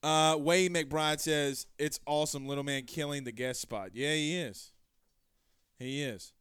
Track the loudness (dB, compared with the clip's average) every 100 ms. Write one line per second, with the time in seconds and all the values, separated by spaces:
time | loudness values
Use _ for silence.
0 | 4 6 6 4 4 4 4 2 0 0
1 | 2 0 2 2 2 -2 -8 -4 -4 -4
2 | -2 0 0 -2 -4 -4 -2 -4 -4 -6
3 | -4 -4 -6 -4 -4 -4 -6 -6 -6 -4
4 | 0 2 0 0 -4 -8 -18 _ _ _
5 | _ _ _ _ _ _ _ _ -8 -4
6 | -4 -6 -14 _